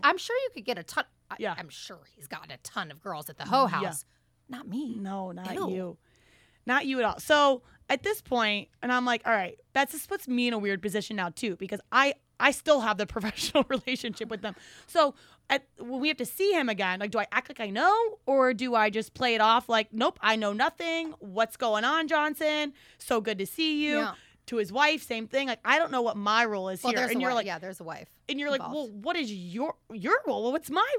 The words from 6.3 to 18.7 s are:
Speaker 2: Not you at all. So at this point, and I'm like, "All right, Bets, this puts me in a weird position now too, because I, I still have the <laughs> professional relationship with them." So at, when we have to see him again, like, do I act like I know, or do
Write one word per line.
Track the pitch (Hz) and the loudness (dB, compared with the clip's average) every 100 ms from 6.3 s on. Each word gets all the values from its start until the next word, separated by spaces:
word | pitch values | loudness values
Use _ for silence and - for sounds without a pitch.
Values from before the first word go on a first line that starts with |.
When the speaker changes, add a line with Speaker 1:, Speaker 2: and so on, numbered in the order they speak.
| _ _ _ - | _ _ _ -2
Speaker 2:
Not | 262 269 | 0 0
you | 262 | 0
at | 214 | 0
all. | - | -2
So | - 294 285 254 - _ - | 4 6 6 4 -2 _ -4
at | 269 | -2
this | 403 440 | 0 -4
point, | - 247 214 208 - _ | -2 0 2 0 -4 _
and | 240 | -2
I'm | 247 247 | 0 2
like, | 233 233 | 0 2
"All | |
right, | 220 180 - _ | 0 0 -8 _
Bets, | 262 277 | 0 0
this | 311 - | -2 -6
puts | 392 - | -6 -2
me | 247 240 | 0 2
in | |
a | 226 | 0
weird | 202 196 | 0 -2
position | 208 208 - 214 | -2 -4 -4 -4
now | 175 | -6
too, | - 220 170 | -4 -6 -4
because | 190 202 - | -6 -8 0
I, | 240 277 - _ - | 4 4 2 _ 0
I | 269 | 2
still | 269 - 285 | 2 4 4
have | 220 196 | 4 0
the | 208 | -2
<laughs> | 226 | -4
professional | 208 - - 302 - | -6 -4 0 2 2
relationship | 262 - 254 240 - 220 | 0 -2 -4 -6 -8 -8
with | 214 | -8
them." | 214 - - - - | -8 -10 -16 -20 -2
So | 339 294 - - _ - | 4 4 2 -12 _ -2
at, | 269 - - | -2 -2 -14
when | 240 262 | -8 -2
we | 302 | 0
have | 302 | 0
to | 247 | -4
see | - 392 | 0 2
him | 349 254 | 2 2
again, | 202 185 185 | 0 -2 -2
like, | 208 | -2
do | 220 | -2
I | 202 | 0
act | 247 - | -2 -4
like | 277 | -6
I | 214 | -6
know, | 202 339 440 466 - - | 2 4 4 2 -2 2
or | 269 254 | 4 4
do | 220 254 | 2 2